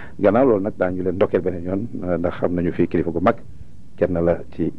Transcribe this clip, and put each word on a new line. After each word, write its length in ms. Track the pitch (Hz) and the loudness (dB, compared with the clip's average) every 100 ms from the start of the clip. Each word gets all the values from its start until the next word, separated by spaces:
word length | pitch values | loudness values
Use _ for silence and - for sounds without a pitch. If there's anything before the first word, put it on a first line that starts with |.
| - - | -12 2
Gannaaw 260 | 98 107 135 | 4 6 4
loolu 160 | 104 | 4
nag 100 | 101 107 | 0 0
daañu 260 | 92 92 | -2 0
leen 120 | 90 90 | -2 2
ndokkeel 260 | 101 98 | 2 2
beneen 220 | 90 90 | 0 -4
yoon, 240 | 87 95 113 - | -4 -4 -4 -6
euh, 140 | 90 85 | -2 0
ndax 160 | 85 - | -2 -2
xam 140 | - | -2
nañu 180 | 87 85 | 0 -2
fii 160 | 78 87 | 0 0
kilifa 240 | 87 80 | 2 0
gu 80 | 82 | 2
mag, 140 | 87 - - - - - - - | 2 0 -4 -12 -12 -12 -12 -2
kenn 160 | - 85 | 0 2
la 160 | 85 85 - | 2 2 -2
ci 200 | - 80 | -4 -4